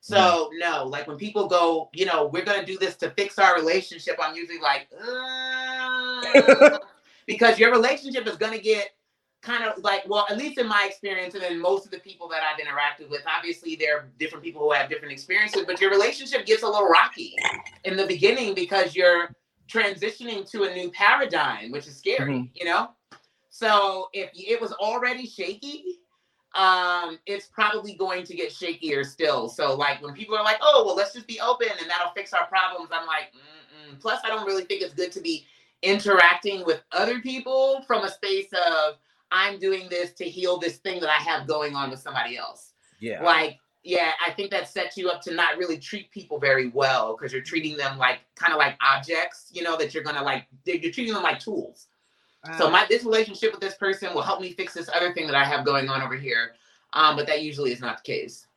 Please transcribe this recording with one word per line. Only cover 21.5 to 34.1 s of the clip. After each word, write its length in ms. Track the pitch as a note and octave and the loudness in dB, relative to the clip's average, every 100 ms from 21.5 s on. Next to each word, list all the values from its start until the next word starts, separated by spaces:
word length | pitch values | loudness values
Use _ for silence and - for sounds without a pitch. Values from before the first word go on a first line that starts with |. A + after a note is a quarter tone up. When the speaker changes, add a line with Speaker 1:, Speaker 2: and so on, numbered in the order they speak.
| A2+ A2+ | -2 -8
Speaker 1:
which 160 | C#3+ D3 | -12 -12
is 80 | C#3 | -8
scary, 360 | F#3+ B3+ C3+ | -4 -2 -2
Speaker 2:
Mm-hmm. 140 | C3 B2 | -4 -6
Speaker 1:
you 100 | - | -8
know? 260 | F3 F3+ A#3+ _ _ - _ _ _ | -2 -2 -2 _ _ -20 _ _ _
So 580 | - A3+ G#3 G3 F#3 F#3 | -4 2 4 4 -2 -8
if 180 | G3 F3+ | -8 -10
it 260 | F3 F#3+ A#3 | -12 -2 -2
was 120 | A3 | -2
already 540 | E3+ G#3 A#3 B3 B3+ B3+ | -4 -2 0 -2 -4 -10
shaky, 560 | - F3 G#3 C#4+ D4 F#4 F4+ _ _ _ _ _ | -10 -8 -8 -12 -12 -12 -12 _ _ _ _ _
um, 640 | - F#3+ F#3 F3+ F3 E3+ D#3+ - | 2 4 6 2 0 -2 -10 -8
it's 200 | G3+ - | -10 -8
probably 480 | - G#3 G#3+ G3+ | 0 0 0 -6
going 300 | F#3 F#3+ F3+ | -6 -4 -4
to 100 | F3+ | -8
get 160 | E3+ D#3 | -8 -8
shakier 540 | - F3+ E3+ D#3+ C#3 C3+ | -6 -8 -6 -4 -2 -4
still. 420 | - D#3 C#3 - | -2 0 0 -2
So, 280 | - D3 C3+ | -4 -2 0
like, 260 | C#3+ C#3 | 0 -2
when 120 | D3 | -8
people 220 | C#3+ G#3+ G#3+ | -14 -4 0
are 60 | |
like, 120 | G#3+ G#3+ | 2 4
"Oh, 240 | D4+ C#4 G#3+ | 8 8 6
well, 100 | F3+ | 2
let's 160 | G3+ | 0
just 140 | B3+ A3 | -4 -14
be 100 | A3 | -4
open 300 | A3+ A#3+ A3+ G3 | 0 2 0 -2
and 80 | E3 | -4
that'll 240 | F3 F3 | -2 -2
fix 180 | G3+ G3 | -4 -4
our 140 | F#3 F3 | -2 0
problems," 420 | F#3+ F3+ F3 E3 | 0 0 -2 -6
I'm 140 | E3 E3 | -8 -4
like, 260 | D#3 C#3+ | -6 -6
"Mm-mm." 640 | B2+ C#3+ D#3 C#3+ D3+ D3 C#3 | _ -20 -20 -20 -20 -20 -10
Plus, 180 | A3 | -4